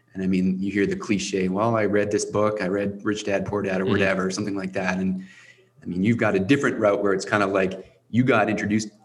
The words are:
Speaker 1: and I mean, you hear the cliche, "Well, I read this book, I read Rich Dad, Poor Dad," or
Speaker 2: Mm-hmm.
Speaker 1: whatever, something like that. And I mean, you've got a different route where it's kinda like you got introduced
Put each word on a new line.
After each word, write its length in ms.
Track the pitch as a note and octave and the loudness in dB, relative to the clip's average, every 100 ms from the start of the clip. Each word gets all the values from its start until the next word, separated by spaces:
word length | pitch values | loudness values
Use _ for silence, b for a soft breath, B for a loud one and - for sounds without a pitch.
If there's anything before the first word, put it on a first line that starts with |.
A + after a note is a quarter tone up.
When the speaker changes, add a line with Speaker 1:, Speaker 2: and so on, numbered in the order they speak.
| _ | _
Speaker 1:
and 100 | F#2+ | -6
I 40 | F#2+ | 0
mean, 300 | F#2+ F#2 F#2 | 2 2 0
you 120 | G2 | -2
hear 140 | G2+ F#2+ | 0 0
the 100 | F#2 | -2
cliche, 520 | - G2+ - F#2+ F#2 | -2 -2 0 -2 0
"Well, 280 | F#2+ A2+ A2+ | 0 0 2
I 80 | G#2 | 2
read 260 | G#2 G2+ | 2 2
this 140 | G#2+ - | 0 0
book, 360 | G2+ G#2+ G#2+ | 0 0 0
I 60 | F2+ | -2
read 320 | G2+ G2+ G2 G#2+ | -2 -2 -4 -4
Rich 200 | G#2 - | -4 -2
Dad, 200 | G2 F#2+ | -2 -2
Poor 160 | G2+ | -4
Dad," 180 | G2 F#2 | -2 -2
or 40 | |
Speaker 2:
Mm-hmm. 80 | F#2+ | 0
Speaker 1:
whatever, 400 | G2 F#2+ F#2+ F#2+ | 2 2 0 -2
something 240 | G2 G#2 G2 | -2 -4 -4
like 180 | F#2 | -4
that. 240 | G2 F#2 F#2 | -4 -2 -2
And 260 | F#2+ F#2 B B B B B _ | -2 -2 B B B B B _
I 20 | - | -8
mean, 180 | F2+ | -2
you've 140 | G2+ A#2 | 0 2
got 180 | A2 G2 | 2 0
a 40 | |
different 400 | F#2+ C#3 C3+ A#2 | 2 2 2 2
route 240 | G#2+ G2+ | 2 4
where 100 | G2+ | 2
it's 120 | F#2+ - | 0 0
kinda 220 | G#2+ G2 | 0 2
like 540 | G2 F#2+ - - _ _ | 2 0 -4 -14 _ _
you 140 | A2+ | 0
got 260 | B2+ A#2 G#2 | 2 4 2
introduced 400 | G2+ G2+ G#2+ A2 - | 0 0 0 -2 -10